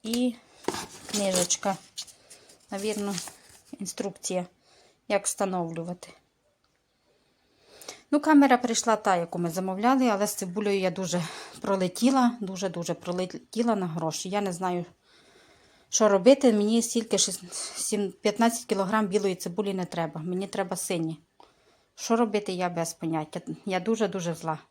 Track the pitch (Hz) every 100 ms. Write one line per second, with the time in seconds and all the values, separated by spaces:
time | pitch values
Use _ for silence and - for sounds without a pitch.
0 | 220 240 247 226 _ - - - - -
1 | - 208 196 180 180 - 202 190 - -
2 | - - _ - - - _ 196 214 214
3 | 202 180 - - - - _ - 190 -
4 | 202 - - 185 180 _ _ _ _ _
5 | - 202 202 - 196 185 165 165 170 175
6 | - - _ _ _ _ _ _ _ _
7 | _ _ _ _ _ _ _ - - -
8 | _ 294 311 302 277 247 247 226 - 214
9 | 214 180 170 175 175 165 190 185 233 269
10 | 247 196 208 - 185 185 208 196 185 175
11 | 180 175 165 - - - 208 196 180 -
12 | 240 269 240 240 190 185 190 175 170 160
13 | - 180 180 - - 220 233 208 180 160
14 | 160 - 185 202 196 175 185 180 175 _
15 | _ _ _ - _ _ _ _ _ -
16 | 214 196 190 277 262 214 208 233 226 233
17 | 220 196 - 180 180 - - - - 214
18 | 196 - 214 208 233 233 - 196 185 220
19 | 208 202 202 180 - 175 202 190 175 170
20 | 165 160 160 180 190 - 185 180 - 180
21 | 160 160 _ _ - _ _ _ _ -
22 | - 226 226 208 208 180 180 170 165 -
23 | 165 160 151 180 - 160 - 185 175 220
24 | 202 190 175 156 160 151 -